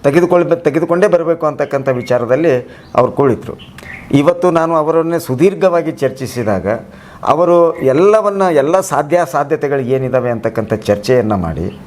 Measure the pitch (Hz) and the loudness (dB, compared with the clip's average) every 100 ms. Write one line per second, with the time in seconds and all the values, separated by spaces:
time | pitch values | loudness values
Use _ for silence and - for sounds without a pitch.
0 | 143 151 175 175 156 170 156 147 170 170 | 2 2 4 2 2 0 0 0 0 2
1 | 202 175 165 165 156 135 143 139 131 123 | 2 2 0 -2 -2 -4 -4 -2 -2 -4
2 | - 123 117 131 165 127 - - - - | 0 -2 0 2 2 0 -4 -20 -4 0
3 | 123 - 139 110 - - - - - - | 0 2 0 0 -6 -14 -18 -18 -18 -18
4 | - 139 143 175 180 165 165 165 151 165 | 0 2 2 2 0 0 0 0 0 0
5 | 165 170 - 127 190 185 190 170 160 - | 0 -4 -4 0 0 2 0 0 -2 -4
6 | 135 - 127 123 107 98 90 117 - - | -4 -4 -8 -4 -2 -2 -2 -6 -8 -20
7 | - - - 147 170 175 165 - 131 135 | -20 -8 0 2 4 4 4 2 0 4
8 | 196 220 208 196 185 151 139 190 - 139 | 4 4 0 0 2 2 2 0 0 -2
9 | 147 175 165 143 143 156 143 139 123 131 | 0 0 0 -2 -2 -2 -2 -2 -2 -2
10 | 127 127 127 117 110 113 110 107 - 101 | 0 -2 -2 -4 -4 -4 -4 -4 0 -2
11 | 113 127 107 101 85 76 92 - | 2 2 2 0 -2 -4 -6 -10